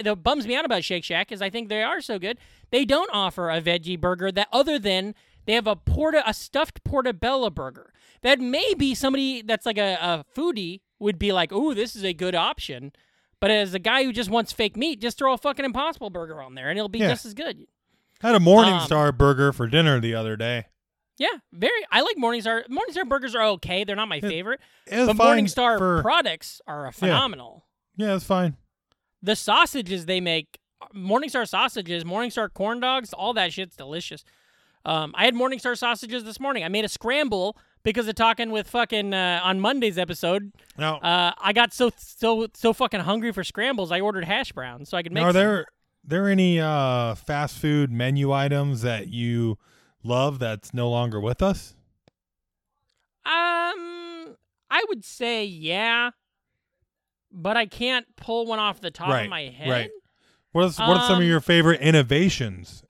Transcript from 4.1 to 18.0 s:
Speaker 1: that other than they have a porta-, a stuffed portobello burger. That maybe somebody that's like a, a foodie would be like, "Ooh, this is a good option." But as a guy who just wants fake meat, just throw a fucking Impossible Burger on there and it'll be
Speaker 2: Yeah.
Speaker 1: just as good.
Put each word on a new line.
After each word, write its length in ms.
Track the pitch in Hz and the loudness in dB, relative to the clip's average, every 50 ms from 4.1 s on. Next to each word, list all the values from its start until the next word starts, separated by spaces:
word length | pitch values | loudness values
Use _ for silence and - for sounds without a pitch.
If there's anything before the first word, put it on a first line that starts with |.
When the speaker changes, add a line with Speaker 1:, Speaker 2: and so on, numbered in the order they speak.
| 180 175 185 196 | 0 0 -2 -2
Speaker 1:
that 160 | 185 196 202 - | 0 -2 0 2
other 260 | 220 254 277 320 302 277 | 2 2 2 2 0 0
than 380 | 202 202 185 185 190 208 214 - _ _ _ _ - | 0 0 0 0 -2 -4 -8 -12 _ _ _ _ -2
they 80 | - 220 | 0 0
have 120 | 233 208 | 2 2
a 80 | 214 202 | 0 -2
porta-, 480 | 170 - - - 269 302 311 320 302 254 220 | -2 -2 0 0 2 2 2 2 2 2 0
a 40 | |
stuffed 520 | 214 - - - - 269 320 - - - - | -2 -4 -6 -4 -2 -2 -2 -2 -4 -8 -8
portobello 680 | - 285 269 247 254 208 160 226 240 269 269 247 202 | -2 0 0 0 0 -2 -2 -2 0 0 0 0 -2
burger. 420 | 147 165 135 131 127 131 - - _ _ _ _ _ _ | -4 -6 -10 -10 -12 -16 -20 -20 _ _ _ _ _ _
That 160 | - 254 285 247 | 2 4 4 4
maybe 540 | 254 247 262 320 403 494 392 - 285 269 247 | 2 0 0 0 0 0 0 2 0 0 0
somebody 480 | - 269 269 269 277 269 269 262 240 | 0 0 0 0 0 0 -2 -4 -4
that's 240 | 214 220 220 214 - | -4 -2 -2 -2 -2
like 120 | 240 214 208 | -2 -2 0
a, 180 | 208 196 185 165 | 0 0 0 0
a 240 | 170 175 170 156 143 - - | 0 -2 -2 -2 -4 -8 -6
foodie 460 | 254 320 349 277 208 185 165 180 190 _ _ _ - | -4 -2 -2 -2 -2 -6 -6 -8 -12 _ _ _ -4
would 180 | 202 208 196 156 | -2 -2 -2 0
be 140 | 202 202 | 0 0
like, 200 | 185 180 165 - | 2 2 0 0
"Ooh, 220 | 190 202 294 208 185 | 0 0 0 0 0
this 200 | 202 240 233 - | -2 -2 -4 -6
is 80 | 220 196 | -6 -6
a 80 | 190 | -6
good 220 | 170 151 180 185 180 | -4 -4 -4 -2 0
option." 580 | 170 175 233 311 - - - 135 120 135 143 - _ _ _ _ _ _ _ _ _ | 0 0 0 -2 -6 -8 -10 -10 -12 -14 -16 -18 _ _ _ _ _ _ _ _ _
But 100 | 202 202 | 0 2
as 240 | 214 208 202 185 180 | 2 2 2 0 -4
a 40 | 190 | -2
guy 240 | 170 220 247 269 269 | 0 0 2 2 2
who 80 | 262 | 0
just 180 | 214 233 226 185 | -2 -2 -2 0
wants 220 | 220 233 220 - | 0 0 0 -2
fake 240 | - - 220 202 - | -2 -2 -2 -2 -2
meat, 240 | 208 269 - - 208 | -2 -4 -4 -4 -4
just 180 | 226 240 - - | -6 -6 -4 0
throw 140 | 285 262 | 0 0
a 60 | 254 - | 0 0
fucking 260 | - 285 269 - 277 | 0 -2 -2 -2 -4
Impossible 460 | 262 208 254 285 320 285 - 262 202 | -4 -4 -4 -4 -4 -6 -6 -10 -10
Burger 300 | 175 175 165 160 156 151 | -10 -10 -10 -10 -12 -14
on 120 | 131 127 131 | -16 -16 -14
there 140 | 131 127 143 | -8 -6 -4
and 80 | 175 208 | -2 -2
it'll 100 | 214 202 | -4 -4
be 120 | 185 226 | -2 0
Speaker 2:
Yeah. 80 | 214 254 | 2 2
Speaker 1:
just 160 | 247 220 - | 0 0 -4
as 80 | 226 202 | -10 -12
good. 320 | 233 320 - - - - - _ _ _ _ _ _ | -10 -10 -10 -10 -12 -16 -20 _ _ _ _ _ _